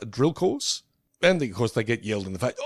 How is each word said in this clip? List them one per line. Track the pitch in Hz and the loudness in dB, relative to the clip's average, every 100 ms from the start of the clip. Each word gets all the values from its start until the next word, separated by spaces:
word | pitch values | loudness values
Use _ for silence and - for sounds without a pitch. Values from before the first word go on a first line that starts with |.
| 113 | -4
drill | 110 147 | 0 2
course. | - 185 277 - - _ _ _ _ | 2 0 0 -4 -6 _ _ _ _
And, | 175 180 | 2 4
of | 127 | 0
course, | 90 117 | 0 0
they | - 107 | 0 0
get | 117 | 0
yelled | 104 104 95 | 0 -2 -2
in | |
the | 95 | -4
face, | 123 - | -4 -2